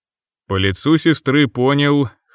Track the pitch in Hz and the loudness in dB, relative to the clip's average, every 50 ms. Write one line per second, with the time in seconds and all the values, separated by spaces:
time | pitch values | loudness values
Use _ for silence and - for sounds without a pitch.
0 | _ _ _ _ _ _ _ _ _ - 98 92 95 98 95 - - 147 160 151 | _ _ _ _ _ _ _ _ _ -6 -4 -2 0 -2 -2 -2 0 0 0 2
1 | - 165 147 - - 139 135 151 143 120 - 123 127 135 143 143 143 143 147 143 | 2 0 -2 0 -2 -2 0 0 0 0 0 -2 0 0 2 2 2 2 2 0
2 | 135 107 - _ _ _ | -2 -4 -8 _ _ _